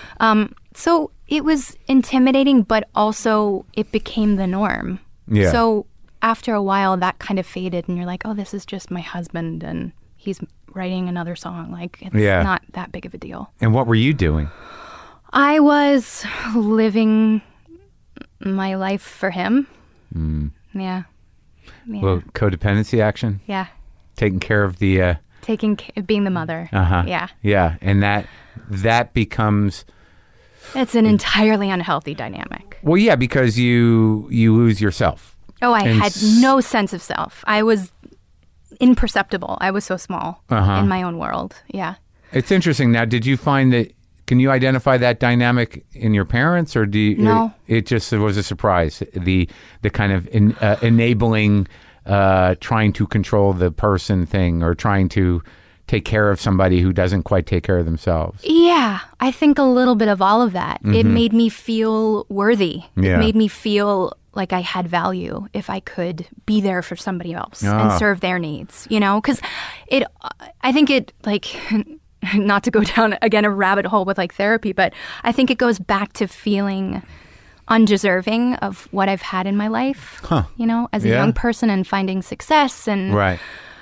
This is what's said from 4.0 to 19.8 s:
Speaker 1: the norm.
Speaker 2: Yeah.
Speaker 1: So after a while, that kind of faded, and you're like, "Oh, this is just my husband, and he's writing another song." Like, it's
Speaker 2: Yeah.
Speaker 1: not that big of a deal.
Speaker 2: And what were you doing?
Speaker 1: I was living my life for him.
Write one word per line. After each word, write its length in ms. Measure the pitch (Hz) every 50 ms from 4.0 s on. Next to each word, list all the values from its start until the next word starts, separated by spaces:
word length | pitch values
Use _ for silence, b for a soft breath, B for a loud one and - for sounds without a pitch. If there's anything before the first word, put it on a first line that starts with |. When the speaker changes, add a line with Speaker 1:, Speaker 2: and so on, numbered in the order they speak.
| - - - 226 214 208 202
Speaker 1:
the 100 | 190 190
norm. 520 | 180 185 196 214 190 62 - - - 185 190 - - - _ - -
Speaker 2:
Yeah. 240 | 107 104 95 85
Speaker 1:
So 340 | 80 233 226 226 214 208 - - - - - - - -
after 320 | 220 226 226 - - 247 220
a 80 | 202
while, 340 | 196 190 196 196 196 190 190
that 220 | 180 180 185 - -
kind 200 | - - 196 185
of 80 | 180
faded, 420 | - - 185 180 185 175 175 170 -
and 80 | 180 175
you're 80 | 180
like, 160 | 175 180 - -
"Oh, 80 | 220 208
this 200 | 208 190 - -
is 100 | 196 -
just 260 | - 196 185 - -
my 100 | 180 175
husband, 640 | 165 - - 180 170 - - 170 165 165 165 160
and 300 | 165 - 165 170 - 170 - - - - -
he's 240 | - - 202 190 - - - - _ - -
writing 360 | - 190 185 180 185 185 185 180
another 280 | 175 175 165 175 175
song." 340 | - - 170 175 170 165 -
Like, 260 | 175 175 170 180 - -
it's 140 | - - -
Speaker 2:
Yeah. 280 | 104 107 101 95 90
Speaker 1:
not 200 | 196 190 90 - - -
that 180 | - 185 175 -
big 120 | - 175 -
of 60 | 175
a 60 | - -
deal. 320 | - - 175 - 196 - _ -
Speaker 2:
And 140 | 117 110 107
what 120 | 131 127
were 80 | 117 117
you 200 | 110 120 147 156
doing? 340 | 117 92 78 78 78 73 73 B B B B B B B B B B B B B B B B
Speaker 1:
I 280 | - 269 277 285 302 311
was 640 | 285 294 294 294 285 285 285 254 220 - - - - 214 B B B 226 220
living 880 | 240 208 208 220 220 220 220 196 226 220 214 214 220 220 220 220 208 b b b b b b 330 359 392 _ _ _ _ _ - - - _ _ -
my 360 | - 196 190 196 190 190 190
life 260 | 190 190 196 196 196
for 280 | - - - - 190 190
him. 360 | 175 185 180 196 233 277 269 - b b